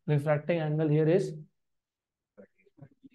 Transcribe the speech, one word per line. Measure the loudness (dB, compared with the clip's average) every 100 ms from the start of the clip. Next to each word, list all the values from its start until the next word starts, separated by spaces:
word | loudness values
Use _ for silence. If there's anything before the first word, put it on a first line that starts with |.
| -2
refracting | 0 0 -2 -2 -2
angle | -2 -2 2
here | 2 4 2
is | 0 -8 -18 _ _ _ _ _ _ _ _ -20 -20 _ _ -20 -20 _ -12